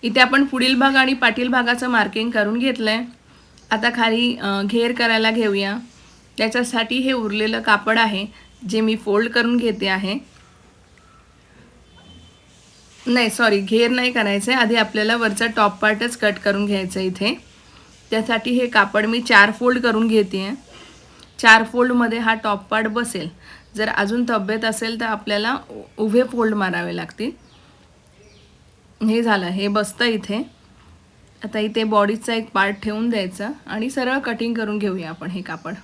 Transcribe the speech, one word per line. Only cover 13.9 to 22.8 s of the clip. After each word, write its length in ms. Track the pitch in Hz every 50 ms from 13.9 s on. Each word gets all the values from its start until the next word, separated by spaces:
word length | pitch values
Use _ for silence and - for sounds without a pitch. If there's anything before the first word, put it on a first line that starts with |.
नाही 200 | 254 254 247 254
करायचं 400 | 247 247 220 202 202 202 202 240
आहे. 100 | 254 262
आधी 140 | 240 214 233
आपल्याला 400 | 233 220 214 - 214 214 220 233
वरचा 300 | 240 233 220 202 202 226 233
टॉप 340 | 220 - 214 208 202 -
पार्टच 360 | - 214 214 208 240 240 240 -
कट 160 | - 208 202
करून 320 | 185 - 208 202 196 202
घ्यायचा 340 | 202 202 196 190 185 185 196
आहे 80 | 190 190
इथे. 360 | 185 - 196 214 294 339 - - - - - - - - - - - - - -
त्यासाठी 400 | - 220 220 226 233 220 226 240
हे 160 | 247 247 254 240
कापड 380 | 240 220 202 196 - 214 214
मी 160 | 214 226 240
चार 300 | 240 240 240 202 202 214
फोल्ड 280 | 214 - 240 247 247 247
करून 280 | 240 240 226 226 226 233
घेते 340 | 220 220 202 185 190 190
आहे. 140 | 190 196 254 277 - - - - - - - - - - - - - - - -
चार 240 | - 233 220 226 226
फोल्डमध्ये 560 | 220 - 240 247 254 247 247 233 226 220 233
हा 140 | 233 220 226
टॉप 360 | 220 - 220 202 196 202 -
पार्ट 180 | - 220